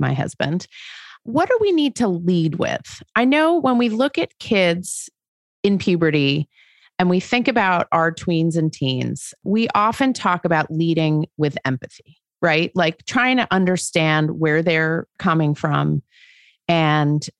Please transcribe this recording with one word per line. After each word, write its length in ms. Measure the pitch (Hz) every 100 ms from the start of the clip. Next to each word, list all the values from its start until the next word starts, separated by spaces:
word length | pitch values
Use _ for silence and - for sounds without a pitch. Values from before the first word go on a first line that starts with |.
my 120 | 135
husband, 540 | 135 - - 139 175 - - - - - -
what 260 | - 269 381
do 80 | 480
we 100 | 415
need 240 | 330 285 -
to 120 | 226
lead 480 | 170 175 175 160 160
with? 460 | - - - - -
I 100 | 220 254
know 320 | 294 320 339
when 200 | 262 240
we 120 | 240
look 280 | 220 277 -
at 200 | - -
kids 680 | - 202 175 175 180 - - _ _ _ _ _
in 160 | 202 196
puberty 720 | - 170 160 147 139 147 147 _ _ _ _ -
and 100 | 180
we 120 | 180
think 260 | - 247 247
about 400 | 233 190 175 -
our 180 | 165 165
tweens 460 | 165 - 165 165 165
and 160 | 160
teens, 640 | - 135 127 123 139 - -
we 240 | 196 214 226
often 380 | - 214 233 262
talk 320 | 247 196 180
about 260 | 175 160 -
leading 560 | 160 165 160 156 151 156 -
with 220 | 151 - 131
empathy, 500 | 127 - - - _ _ _
right? 300 | 175 156 170
Like, 300 | 185 160 -
trying 320 | - 254 254 254
to 100 | -
understand 880 | 190 180 180 - 170 160 156 151 -
where 240 | 156 156
they're 440 | 170 160 160 165 - -
coming 360 | 190 160 151
from 480 | 147 160 143 151 151 - _ - _ _ _ -
and 640 | 165 156 151 147 151 - -